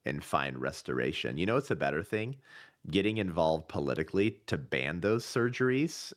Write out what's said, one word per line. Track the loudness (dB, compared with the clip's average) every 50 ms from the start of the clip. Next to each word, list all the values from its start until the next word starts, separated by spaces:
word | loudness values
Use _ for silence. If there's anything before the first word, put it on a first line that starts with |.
| -6
and | -4 -4 -4 -2
find | 0 0 0 0 0 -2 -4
restoration. | -4 -4 -4 -6 -6 -4 -2 0 0 0 -2 -2 -4 -4 -2 0
You | 0
know, | 2 2
it's | 2 0 0
a | -2
better | 0 0 0 0 0 -2
thing, | -2 -2 -2 -2 -4 -6 -10 -14 -20 -20 -20 -20 -20 _ _ -6 0
getting | 2 2 4 4 2
involved | 0 0 0 2 4 4 4 4 2 0 -4
politically | -4 -2 -2 0 0 0 -2 0 2 2 2 2 2 -2 _
to | -4 -4 -4
ban | -2 -2 -2 -2 0 -2 -2 0
those | 2 2 2 0 0
surgeries | -2 0 0 2 2 2 2 2 2 4 2 2 0 -2 -6 -12 -14 -16